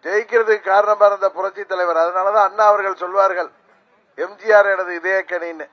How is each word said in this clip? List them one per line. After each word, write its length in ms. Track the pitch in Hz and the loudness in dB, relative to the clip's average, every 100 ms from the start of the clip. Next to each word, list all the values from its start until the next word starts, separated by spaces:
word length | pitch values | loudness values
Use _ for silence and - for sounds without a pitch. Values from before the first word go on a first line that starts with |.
| 160 | -2
ஜெயிக்கிறதுக்கு 640 | 202 226 233 220 214 190 | -4 -2 -2 0 -2 2
காரணமா 360 | 196 208 208 202 | 0 2 4 2
இருந்த 240 | 202 190 | 2 -4
புரட்சி 340 | 180 190 190 196 | -2 -8 -8 -10
தலைவர். 340 | 185 180 165 | -4 -2 0
அதனாலதான் 440 | 165 180 190 214 196 | 0 0 0 2 0
அண்ணா 180 | 202 214 | 2 2
அவர்கள் 360 | 208 196 185 | 2 0 -6
சொல்வார்கள், 480 | 180 190 190 180 170 _ _ _ _ _ _ - | -4 0 0 0 -8 _ _ _ _ _ _ -12
"எம் 200 | 175 202 | -12 -10
ஜி 160 | 208 | 2
ஆர் 120 | 208 202 | 4 4
எனது 280 | 190 180 175 | 0 -4 -6
இதய 220 | 175 190 185 | -2 -2 -2
கனின்னு." 400 | 175 170 165 147 | -8 -8 -12 -16